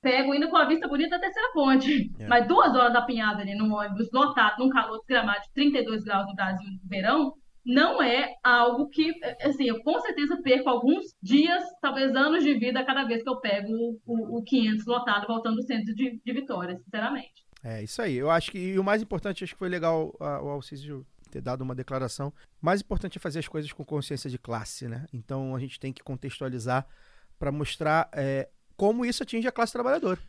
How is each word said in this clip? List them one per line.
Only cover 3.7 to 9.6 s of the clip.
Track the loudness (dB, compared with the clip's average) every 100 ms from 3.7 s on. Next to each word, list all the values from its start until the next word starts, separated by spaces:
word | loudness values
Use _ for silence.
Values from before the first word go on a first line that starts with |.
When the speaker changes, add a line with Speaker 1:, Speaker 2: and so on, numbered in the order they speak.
Speaker 1:
ônibus | 0 -4 -4 -2
lotado, | 2 2 4 2 4
num | 2
calor | 2 0 -6
desgramado | 0 0 2 -2
de | -4
trinta | 2 2 2
e |
dois | -2 -4
graus | 0 -2 -2
no |
Brasil | -4 -4 -4 -8
no | -12 -8
verão, | -2 2 2 0 -4 -20 -14
não | 0 4 4 4
é | 2 2 0 0
algo | 4 6 6 4 -2
que, | 0 0 0
é, | -6 -2 -2
assim, | 2